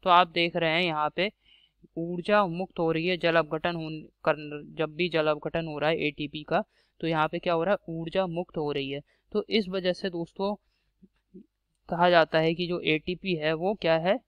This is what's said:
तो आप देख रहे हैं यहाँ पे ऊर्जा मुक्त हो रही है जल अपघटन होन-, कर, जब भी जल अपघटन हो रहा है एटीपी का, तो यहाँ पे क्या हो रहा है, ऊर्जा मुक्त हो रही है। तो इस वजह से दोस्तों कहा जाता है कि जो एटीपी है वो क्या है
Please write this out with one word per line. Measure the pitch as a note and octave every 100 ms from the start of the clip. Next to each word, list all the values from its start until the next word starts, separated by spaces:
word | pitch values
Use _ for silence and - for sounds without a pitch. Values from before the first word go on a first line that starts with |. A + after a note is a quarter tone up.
तो | F#3+
आप | F3 F3+
देख | E3 E3+ E3+
रहे | E3
हैं | D#3+
यहाँ | F3+ D#3 D3+ -
पे | F#3+ _ _ _ _ _ - -
ऊर्जा | E3+ F3 F3 G#3 G3
मुक्त | E3 E3+ -
हो | E3
रही | D#3+ E3+
है | F3+
जल | E3+ E3
अपघटन | D3+ D#3 F3+ E3+
होन-, | D#3+ D#3 D#3 _
कर, | - D3+ D3+ D3 D3+ D#3
जब | D#3 D3+
भी | F3+
जल | D#3+ D#3
अपघटन | D3+ D#3 E3 E3
हो | D3
रहा | D3
है | D#3+
एटीपी | D3 D3 D3+ C#3+
का, | D3 E3 G#3+ _ _ _
तो | D#3+
यहाँ | D#3+ D#3
पे | E3+
क्या | F3+
हो | E3+
रहा | E3
है, | G3+ -
ऊर्जा | E3 E3 F#3+ F#3+
मुक्त | E3 F#3 F3
हो | D3
रही | C#3+ C3+
है। | C#3 - _ _
तो | G#3 -
इस | G3+ F#3+
वजह | F#3 F3+
से | F3 G3+
दोस्तों | E3+ E3+ - G3 G#3 _ _ _ _ - _ _ F#3 - _ _ _ -
कहा | E3+ F3+
जाता | F3 D#3 D#3+
है | D#3+
कि | E3 F3
जो | F3
एटीपी | E3 D#3 - F3+ F#3+ E3+
है | D3+
वो | D#3+ F3+
क्या | G#3+ E3+ E3
है | E3+ A3+